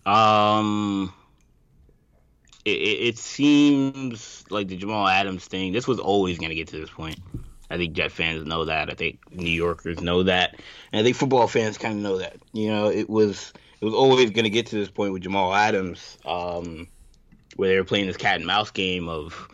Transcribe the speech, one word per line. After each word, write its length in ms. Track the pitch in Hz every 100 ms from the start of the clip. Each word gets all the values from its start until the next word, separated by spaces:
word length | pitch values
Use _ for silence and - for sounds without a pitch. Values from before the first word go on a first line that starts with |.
| 98
Um, 1080 | 107 107 107 107 107 107 104 104 98 95 - _ _ _ _ _ _ _ _ _ _ _ _ _ -
it, 120 | 110 92
it, 220 | 98 107 117
it 100 | 113
seems 1300 | - - 143 147 147 139 135 139 131 110 - - -
like 200 | 101 98
the 80 | 90
Jamal 320 | 101 107 98
Adams 360 | 95 98 92
thing, 280 | - 95 92
this 160 | 107 127
was 100 | 110
always 400 | 92 101 92 85
gonna 160 | 82
get 140 | 80 80
to 100 | 78
this 120 | 80
point. 280 | - 80 78 - - - - -
I 80 | 85
think 160 | 85
Jet 180 | 78 76
fans 320 | - 82 80
know 220 | 76 80 80
that. 240 | 78 76
I 40 |
think 260 | - 82 - -
New 180 | 87 85
Yorkers 500 | 82 85 80 - 82
know 240 | 87 90
that. 320 | 92 92 87 - - - -
And 80 | 107
I 20 |
think 140 | 113 127
football 300 | 139 127 110
fans 320 | 120 110 104
kinda 180 | 117 104
know 220 | 101 95
that. 180 | 92 - _
You 160 | 110 107
know, 220 | 104 104
it 180 | 98 101
was, 440 | 107 104 95 - - - _
it 40 |
was 100 | 104
always 360 | 110 135 127 117
gonna 200 | 104 110
get 160 | 110 113
to 100 | 107
this 140 | 95
point 240 | - 101
with 80 | 92
Jamal 320 | 92 98 92
Adams, 640 | 101 107 101 92 85 - - -
um, 640 | 87 87 87 87 80 87 - - _ _ - _ -
where 140 | 95
they 60 | 95
were 80 |
playing 240 | 95 104 95
this 100 | 87
cat 180 | 104 87
and 100 | 82
mouse 240 | 101 107
game 380 | - 92 90 85
of, 400 | 80 80 - -